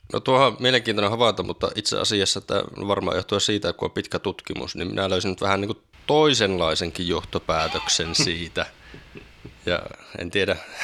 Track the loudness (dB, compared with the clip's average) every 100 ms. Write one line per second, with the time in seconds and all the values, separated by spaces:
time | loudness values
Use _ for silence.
0 | -6 -4 2 4 4 4 2 2 2 2
1 | 2 4 2 2 -4 -2 -2 -2 -2 0
2 | 0 2 0 -2 -2 -2 -2 -4 -2 0
3 | 0 -2 0 0 2 0 0 -2 -4 -4
4 | -4 -4 -4 -6 -8 -8 -8 -6 -4 -2
5 | 0 0 -2 -2 0 0 0 -6 _ -10
6 | 2 4 6 4 2 2 2 0 -2 -4
7 | -2 -2 -2 -6 -2 0 0 -2 -2 -2
8 | 0 0 0 -2 -6 -6 -6 -8 -20 -20
9 | -18 -20 -20 -20 -20 -10 -2 -2 -4 -16
10 | -16 -10 -4 0 0 -2 -6 -8